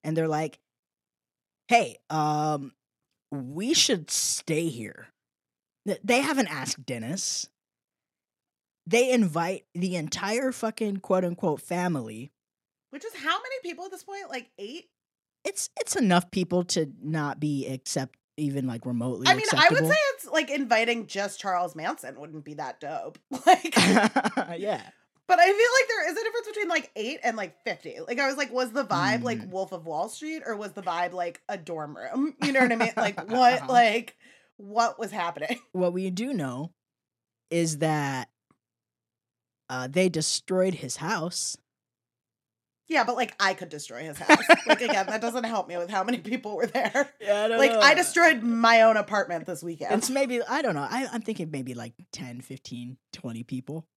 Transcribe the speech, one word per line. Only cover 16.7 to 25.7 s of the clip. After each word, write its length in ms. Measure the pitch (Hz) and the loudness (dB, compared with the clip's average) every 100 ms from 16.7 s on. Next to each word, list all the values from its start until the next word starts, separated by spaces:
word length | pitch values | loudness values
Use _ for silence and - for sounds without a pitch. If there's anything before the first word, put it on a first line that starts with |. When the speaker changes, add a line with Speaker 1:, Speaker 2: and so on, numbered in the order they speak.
| 175 147 120 | -2 -2 -6
Speaker 1:
not 380 | 151 160 147 143 | -6 -2 -2 -2
be 280 | 151 143 131 | -4 -2 -6
accept-, 500 | 135 - - 131 _ _ - | -8 -6 -6 -6 _ _ -6
even, 280 | 147 139 127 | -4 -2 -4
like, 200 | 113 127 | -6 -4
remotely 420 | 120 127 117 135 | -4 -4 0 2
Speaker 2:
I 80 | 190 | 2
mean, 100 | 427 | 2
I 20 | - | 4
would 80 | 320 494 | 6 6
Speaker 1:
acceptable. 60 | - | 4
Speaker 2:
say 60 | 622 571 523 | 4 2 -2
it's, 120 | 254 | -2
like, 220 | 311 311 | -2 0
inviting 560 | 285 247 220 233 233 185 | -4 2 2 2 -2 -4
just 340 | 196 202 - | -4 -4 -4
Charles 360 | 202 180 175 160 | -2 -2 -2 -4
Manson 440 | 165 - - 117 | -6 -6 -10 -14
wouldn't 240 | 156 156 147 | -14 -14 -14
be 100 | 151 | -10
that 240 | 139 - | -10 -8
dope. 400 | 147 156 147 - _ | -8 -8 -10 -14 _
<laughs> 140 | 254 - | 0 6
Like, 300 | 359 330 226 | 6 6 4
Speaker 1:
<laughs> 840 | 180 202 214 277 214 - 170 170 | 6 6 6 2 0 -2 -6 -6
Yeah. 240 | 202 156 - _ _ _ - | -4 -4 -6 _ _ _ 2
Speaker 2:
But 120 | 359 | 6
I 60 | 359 | 6
feel 80 | |
like 340 | 403 480 | 8 6